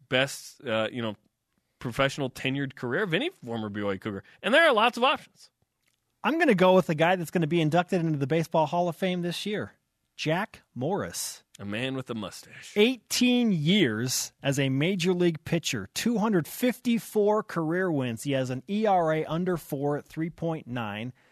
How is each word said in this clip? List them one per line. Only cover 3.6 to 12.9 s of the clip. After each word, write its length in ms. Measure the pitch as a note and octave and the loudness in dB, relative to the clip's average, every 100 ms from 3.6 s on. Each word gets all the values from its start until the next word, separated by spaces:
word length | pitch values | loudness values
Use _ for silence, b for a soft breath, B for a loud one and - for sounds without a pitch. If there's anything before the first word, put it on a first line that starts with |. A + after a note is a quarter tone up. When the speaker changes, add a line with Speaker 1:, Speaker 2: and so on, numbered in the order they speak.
| G#2+ | -6
Speaker 1:
B 140 | G#2 | -4
Y 100 | G2+ | -4
U 40 | F#2+ | -4
Cougar. 240 | A2 G2 b b | -6 -8 b b
And 100 | G3 | 0
there 120 | C#4+ E4 | 4 4
are 40 | |
lots 240 | G#3+ A#3 A#3 | 4 2 2
of 60 | |
options. 460 | C4 C#4+ - _ - _ _ _ _ _ _ _ | 0 0 -6 _ -20 _ _ _ _ _ _ _
Speaker 2:
I'm 160 | A3 E4 | -2 2
gonna 160 | E4 | 2
go 200 | F#3 F#3 | 6 6
with 120 | F#3 F3+ | 6 4
the 80 | |
guy 220 | D3+ E3 F#3 | 2 2 2
that's 140 | D#3+ | 0
gonna 160 | F#3 D#3 | -2 2
be 120 | E3+ | 2
inducted 400 | D#3 E3+ E3+ F#3 | 2 2 0 -2
into 180 | E3 D3 | 0 -2
the 80 | C3+ | 0
Baseball 380 | E3 D#3 E3 D3 | 0 0 0 0
Hall 220 | F3 F3 | 0 -2
of 60 | D#3+ | -2
Fame 260 | F#3+ F3+ | -4 -2
this 220 | F3 E3 G#3 | -4 -6 -6
year, 260 | G3+ G2+ - _ _ _ - | -6 -8 -12 _ _ _ -8
Jack 460 | D3+ E3+ A3 - _ | -2 -2 -4 -10 _
Morris. 680 | A#2+ C#3 F#3+ F2+ - - - _ - | -6 -4 -2 -4 -8 -10 -12 _ -14
Speaker 1:
A 60 | |
man 300 | G2+ G#2+ C3 C3 | -8 -4 -4 -6
with 120 | B2+ | -6
a 40 | |
mustache. 580 | A2+ F#2+ - - - - G#3 | -8 -8 -12 -18 -20 -6 2
Speaker 2:
Eighteen 720 | A#3 | 2